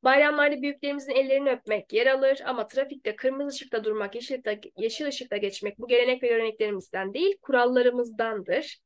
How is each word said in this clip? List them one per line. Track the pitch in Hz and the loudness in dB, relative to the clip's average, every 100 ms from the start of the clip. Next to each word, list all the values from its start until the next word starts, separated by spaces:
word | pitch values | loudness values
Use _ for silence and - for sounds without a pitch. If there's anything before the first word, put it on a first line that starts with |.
Bayramlarda | 254 277 294 294 294 285 | 6 6 6 4 2 2
büyüklerimizin | 285 285 285 285 269 | -4 -4 -4 -6 -2
ellerini | 254 269 269 277 | 0 2 2 2
öpmek | 247 - 208 202 | -2 -2 -4 0
yer | 214 240 | 2 2
alır | 269 269 269 - | 4 2 2 -2
ama | 247 220 | -4 -4
trafikte | 254 277 277 - 214 | -4 -4 -6 -8 -2
kırmızı | 262 269 285 | -2 -2 -6
ışıkta | 277 277 226 | -6 -6 -4
durmak, | 220 214 202 | -2 -4 -6
yeşil | 220 247 | -8 -8
ışıkta, | 262 240 208 - - | -8 -6 -8 -10 -6
yeşil | 220 220 302 | -6 -4 -6
ışıkta | 262 254 208 | -6 -6 -4
geçmek | 202 196 208 202 | -4 -4 -10 -8
bu | 240 | 2
gelenek | 247 247 254 | 2 4 2
ve | 247 | 2
göreneklerimizden | 226 226 220 214 202 180 185 190 | 2 0 -2 -2 -4 -6 -6 -6
değil, | 220 370 392 | 0 0 0
kurallarımızdandır. | - 262 247 254 247 247 240 220 226 220 190 202 302 - | 0 2 4 4 4 2 -4 -4 -4 -4 -2 -2 -2 -14